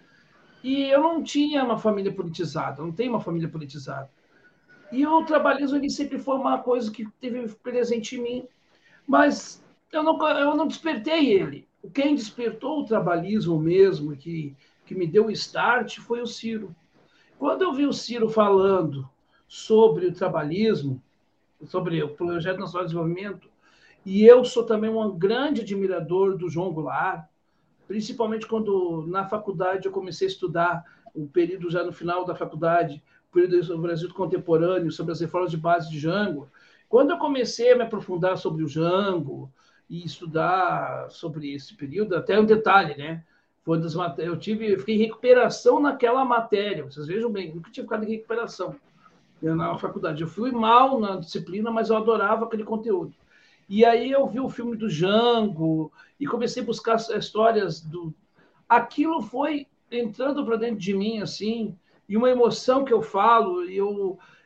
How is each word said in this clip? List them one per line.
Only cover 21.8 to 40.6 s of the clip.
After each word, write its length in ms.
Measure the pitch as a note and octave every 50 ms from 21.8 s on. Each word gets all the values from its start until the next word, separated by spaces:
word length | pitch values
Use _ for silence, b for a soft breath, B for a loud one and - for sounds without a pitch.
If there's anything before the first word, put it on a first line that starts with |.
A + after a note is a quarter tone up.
| E3 F3+ E3 D#3 D3
o 60 | C#3+
Projeto 500 | - - F3 E3+ F3 E3 E3 F#3+ F#3 G3
Nacional 260 | F#3+ E3 F3 F3+ F3+
de 60 | E3
Desenvolvimento, 560 | E3 E3+ D#3+ E3 F3 F#3 G#3 G#3 F3 - _ _ _ _ _ _ _ _ _ _ _ _ -
e 180 | F#3+ F#3+ G3+ G#3+
eu 200 | A#3 B3 B3+ B3
sou 200 | - - A#3 A3
também 260 | A#3 A3 G#3+ G#3+ A3
um 200 | A3 A3 G#3+ G3+
grande 520 | F3+ E3 F#3+ G3 A3+ B3+ C#4+ D#4 C4+ A3+
admirador 760 | G3+ G3 G3+ G3 G3 F#3 F3+ E3+ D#3 C#3+ F3+ F#3+ G3 G3 F#3+
do 120 | E3 F3+ D#3+
João 240 | C3+ E3+ F#3 F#3
Goulart, 520 | D#3 D#3 D3 C3+ C3+ D3+ F3 F#3+ F3+ E3 - _ _ _ _ _ _ _ _ _ _ _ _
principalmente 600 | - G3 A3 G#3+ - - - A3+ G#3+ A3+ G#3+ -
quando 580 | - A3 A3 - G3+ G3 F#3 F3+ E3+ E3 D#3+ D#3
na 200 | E3+ F#3 G3 F#3+
faculdade 600 | G3 G#3+ G#3+ G#3+ G3+ F#3 E3 F#3 F#3 F#3+ F#3+ F#3+
eu 60 | F#3+
comecei 340 | G3 G3 F#3 F#3 E3+ - F#3+
a 40 | F#3+
estudar 540 | F#3+ - F#3 E3+ D3 E3+ E3+ F3 E3+ E3 - b b b b b -
o 120 | D#3 D3
período 440 | C#3+ - F3+ E3+ E3+ F#3+ E3+ F3 E3+
já 140 | E3+ F3 F3
no 80 | F3+
final 320 | - - E3 F3 F3 F3+ F3
da 100 | F3 E3+
faculdade, 680 | - E3+ D3+ - D3+ E3+ E3 E3+ F3 D#3+ D#3+ - - _ _ _ _ _ _
o 40 | -
período 320 | F3 F3+ F3 F3 F3 E3
do 120 | F3 E3+ E3
Brasil 340 | E3+ E3+ E3+ D#3+ F3 F3
contemporâneo, 800 | - F#3+ F3+ D#3+ F#3 D#3+ - F3 E3 D#3+ E3+ F3+ F#3 F3+ E3+ D#3
sobre 220 | D#3 - E3 E3+
as 80 | D#3+ D3+
reformas 300 | E3+ D#3 - F3+ F3+ F3
de 80 | E3 D#3+
base 320 | D#3 E3+ F3 E3+ D#3+ D#3+
de 80 | D#3 D3
Jango. 500 | D3 D#3+ F3+ G#3 G#3 F#3+ D3+ C#3 C3 - _ _ _ _ _ _ _ -
Quando 220 | G#3+ B3+ C#4+ D4
eu 80 | - -
comecei 540 | D4+ D4 C#4 B3+ A3+ A3 - A#3 A#3+ B3
a 40 | B3
me 60 | A#3+
aprofundar 560 | A3 A3 G#3+ F#3+ - F#3+ F#3 E3 F3+ F#3 F#3 F3+
sobre 260 | - F#3 D#3+ D#3 D#3
o 40 | C3+
Jango 840 | C3+ D#3 E3 E3+ F3+ G3 G#3 G3 F3+ E3+ C#3 C#3+ C#3+ C3+ C3 - _ _ _ _ _ _ _ -
e 140 | E3 E3+ F3
estudar 1080 | D#3+ - - F3+ D#3+ D3+ D#3+ D#3+ F3 F#3 F#3+